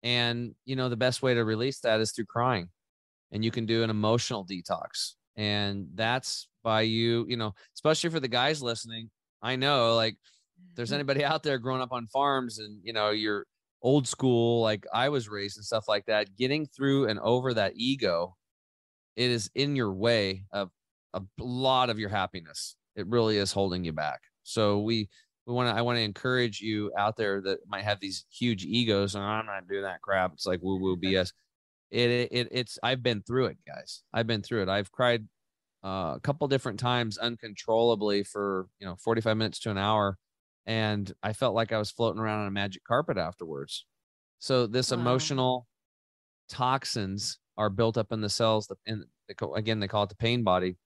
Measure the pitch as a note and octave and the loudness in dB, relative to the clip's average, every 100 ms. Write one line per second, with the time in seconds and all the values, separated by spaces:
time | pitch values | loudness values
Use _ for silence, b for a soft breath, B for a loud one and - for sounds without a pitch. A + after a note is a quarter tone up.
0 | A#2+ A#2+ A#2+ A#2+ A#2+ - - C3 B2+ A#2+ | 0 0 2 0 -6 -10 -8 -2 -2 2
1 | B2+ B2 C3 A#2+ A2 A2 B2+ C3 A#2+ A2 | 0 2 2 2 2 0 -2 -2 0 2
2 | A2 - G#2+ - B2 A#2 F2 _ _ _ | 2 -2 -6 0 2 0 -2 _ _ _
3 | _ _ _ G#2+ A2 A#2 A2+ A2+ A2+ G#2+ | _ _ _ -2 -2 -2 0 2 2 2
4 | G#2+ A2+ - A2+ F2+ F#2+ - F2 - - | 2 2 0 -6 -6 -10 -6 -6 -6 -8
5 | - - _ - G#2 G#2 G2+ G2 F#2 F2+ | -10 -10 _ -6 -2 0 -2 -4 -8 -2
6 | A2 B2+ - - - _ A#2 A2 A2+ A2+ | 0 0 -4 -10 -10 _ 0 2 2 2
7 | A#2 A#2 A2+ A#2+ A2 G2 b - D3+ D#3 | 2 0 -2 -4 -4 -6 b -2 2 2
8 | E3+ E3 C3 A#2+ C3+ D#3 B2 A2+ A2+ A2+ | 0 -2 -2 2 2 0 -2 -4 -6 -12
9 | A2+ _ _ _ A2+ B2+ C3+ C#3+ A#2 A#2 | -12 _ _ _ -4 0 2 4 6 4
10 | A2+ A2+ _ _ _ _ - - A#2 C#3+ | 2 -2 _ _ _ _ -20 -8 -4 -2
11 | C#3 C#3 C#3+ D#3 D3+ C3+ A#2 C3 B2+ B2 | 0 0 2 0 0 -2 0 -4 -4 -6
12 | A2+ C3+ C#3+ C3+ B2 G#2+ G#2+ G#2 F2+ A2+ | -4 0 2 2 -2 -8 -14 -14 -6 0
13 | G#2+ G#2+ G#2+ G#2 - _ _ _ B2 C#3+ | 2 2 0 -2 -6 _ _ _ 4 4
14 | C3 - C3 A#2+ A#2 A#2 A2+ G#2+ - A2 | 2 0 4 4 4 4 2 0 -2 -2
15 | C3+ D3 G#2+ G#2 G2+ G2 G#2+ A2+ G#2 G#2 | 0 0 -4 -8 -10 -10 -4 -4 0 0
16 | G2 G#2+ G#2 G2 B2+ D3 D3+ - C#3 C#3 | 2 0 0 -2 0 0 -4 -2 2 4
17 | B2+ G#2+ - B2 C3 A#2 G2 - A#2+ C3+ | 4 2 2 2 2 0 0 0 -2 0
18 | G#2+ E2+ F2 - _ _ _ _ _ _ | 2 0 -2 -8 _ _ _ _ _ _
19 | _ - B2 A#2+ G2 - C#3+ C#3+ A2+ F#2+ | _ -2 0 0 -2 -2 0 2 0 0
20 | A2+ A#2 G2 F#2 G2 G2+ F#2+ _ _ _ | 2 4 2 -2 -6 -6 -6 _ _ _
21 | _ F#2 G2 - B2+ B2 C3 B2+ B2+ G#2+ | _ -10 -10 -10 -6 0 2 4 4 0
22 | G#2 G2+ F#2 F#2+ D#2+ D2 - - _ - | -2 -2 -2 -6 -14 -12 -14 -14 _ -10
23 | F#2 A#2+ A2 G#2+ G2 - G2 F2+ F2 D#2 | 0 2 4 4 2 0 0 0 -4 -4
24 | D2+ B1+ _ _ - - G#2+ G2+ G#2+ A#2 | -4 -6 _ _ -8 0 2 2 0 -2
25 | G#2 b b _ - B2 B2 G#2+ A#2+ A#2+ | -2 b b _ -6 -2 0 2 0 0
26 | G#2+ G2 C3 B2+ A#2+ G2+ G#2+ G#2+ G#2 - | -2 -2 -2 0 0 -2 -4 -2 -2 0
27 | G#2 A2 G#2 G2 F#2+ F#2+ F2+ G2+ G2+ G#2 | -2 0 0 0 -2 -4 -4 -6 -2 -2
28 | G2 F#2 - - A#2+ A2 F#2+ A2+ A#2 G2+ | -4 -10 -12 -4 -2 -2 0 0 4 4
29 | G2+ G2+ G2+ G#2+ A2 G2 F2+ G2 G2 F2 | 2 -2 -2 -2 -2 -8 -4 -4 -4 -8
30 | - G2 F#2 D#2+ G2 F2+ F2+ F#2+ F#2+ F2+ | 0 2 2 -2 -2 -2 0 -2 0 0
31 | F#2 F#2+ F2+ - _ _ _ _ _ A#2 | 2 2 0 -4 _ _ _ _ _ 0
32 | A#2+ A#2+ B2 B2 B2 B2 A#2+ - A#2 B2+ | 2 2 0 -2 -2 -4 -6 -4 -2 0
33 | B2 A2 - B2 A#2+ C#2+ - C#2 C#2 - | 0 0 0 0 0 -2 -14 -16 -14 -16
34 | _ - A2+ A2+ G2 A#2 F#2+ G2 G2+ - | _ -4 0 -2 -2 -2 0 0 -2 0
35 | B2 A#2+ G#2+ _ _ _ _ _ F#2+ F#2+ | 2 2 -2 _ _ _ _ _ -8 -4
36 | F2 B1+ - C#3+ C#3+ C3+ - G2+ B2 B2 | -4 -4 -2 -2 0 0 -2 -4 0 0
37 | A#2 G2+ A#2 A#2+ A2+ G2+ - A2+ A#2 A2 | 0 -2 -6 -6 -12 -12 0 4 6 4
38 | G#2 G2+ G2+ G#2 G2+ F#2+ F#2 _ G2 F2+ | 2 0 0 -4 -2 -2 -6 _ -14 -8
39 | - A2+ A2+ G#2+ A2 - - G2 G2+ A2 | 0 0 2 2 0 -2 -4 -2 2 4
40 | G2+ F#2+ _ _ _ _ - A2+ A2 G#2 | 2 0 _ _ _ _ -4 -2 0 -2
41 | G2 - G2 G#2+ B2+ G#2 A2+ A2 G#2 - | -4 -6 -6 0 0 2 0 0 -2 0
42 | A#2 F#2 A2 G#2+ G#2 G2 G2+ F#2 - A#2+ | 0 0 -2 -2 -2 -2 -4 -6 0 0
43 | D#3+ G#2+ E2 F2+ E2+ C#2+ C#2+ - - _ | 0 -2 -2 -6 -10 -8 -8 -12 -14 _
44 | _ _ _ _ - C3 A#2 A#2+ B2+ B2 | _ _ _ _ 0 2 2 0 0 0
45 | A#2+ B2+ B2+ C3+ B2+ B2+ A#2+ _ _ _ | 2 2 2 2 2 0 -4 _ _ _
46 | _ _ _ _ _ - B2+ C3 - - | _ _ _ _ _ -2 0 0 -2 -4
47 | G2 G2+ - - _ - G#2+ G2 A2+ A2+ | -4 -4 -6 -10 _ -2 -2 2 2 2
48 | G#2+ A2+ G#2 - A2+ A2 G2+ F#2+ - A2 | -2 -2 -2 2 2 2 0 -12 -8 -8
49 | - _ _ G#2 F2 D#2 G#2+ A2 G2 G#2+ | -8 _ _ -8 -4 -2 0 0 0 0
50 | G2+ - A#2 A#2+ G#2+ F2+ F#2 F2+ | 0 0 0 2 4 2 2 -4